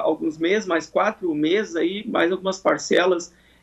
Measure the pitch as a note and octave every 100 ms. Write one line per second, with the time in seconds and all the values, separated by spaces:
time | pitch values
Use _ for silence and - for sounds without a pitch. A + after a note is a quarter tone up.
0 | D#3 D#3 E3 D#3 E3 G#3+ F#3 E3 - F3+
1 | G3+ G#3 F3+ D3+ D#3 G3+ F#3+ E3 E3 G3+
2 | - E3 E3+ F#3 F#3 F#3+ - D3 - -
3 | F#3 E3+ - _ _ _